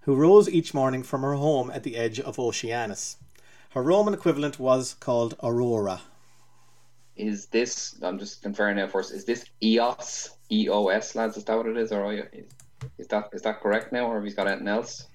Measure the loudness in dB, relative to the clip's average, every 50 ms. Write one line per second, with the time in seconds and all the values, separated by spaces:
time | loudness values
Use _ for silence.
0 | 2 2 4 6 8 10 10 10 10 8 2 0 0 0 0 0 2 2 0 -2
1 | -6 -4 -4 -2 -2 -2 -2 2 2 2 2 2 0 -2 -6 -8 -8 -6 -4 -2
2 | -2 -2 -2 -4 -8 -6 -6 -2 -2 -2 -2 -2 -4 -4 -4 -4 -4 -4 -6 -8
3 | -8 -10 -12 -14 -20 -20 -20 -20 -20 -20 -20 -20 -20 -8 -4 -2 2 4 4 4
4 | 4 2 0 0 2 2 2 2 0 -4 -4 -2 2 2 2 2 2 -4 -10 -10
5 | -4 0 2 2 2 0 -2 -4 -4 -2 0 0 2 2 2 0 0 -2 -4 -6
6 | -10 -18 -20 -20 -20 -20 -20 -20 -20 -20 -20 -20 -20 -20 -20 -20 -20 -20 -20 -20
7 | -20 -20 -14 -8 -4 -4 -4 -6 -8 -2 0 0 0 0 -2 -8 -8 -12 -10 -6
8 | -6 -6 -6 -6 -10 -12 -14 -10 -10 -10 -2 0 0 0 2 0 -2 -2 -2 -4
9 | -4 -4 -10 -12 -4 -4 -4 -4 -4 -18 -10 -2 2 4 4 4 4 2 0 -4
10 | -10 -12 -10 -10 -10 -12 -16 -20 -10 -2 0 0 2 2 2 2 4 2 2 0
11 | 0 -4 -4 -4 -4 -2 -4 -6 -4 -2 -2 -2 0 -2 -2 -2 -2 -2 -2 -2
12 | -2 -2 -4 -6 -8 -10 -16 -20 -20 -20 -20 -20 -20 -20 -18 -16 -16 -16 -14 -18
13 | -8 -4 -4 -4 -4 -4 -12 -6 -4 -4 -6 -2 0 0 0 0 0 -2 -4 -2
14 | -2 -2 -2 -4 -6 -6 -4 -2 -2 -2 -2 -2 -2 -2 -2 -2 -2 -6 -12 -16
15 | -18 -20 -20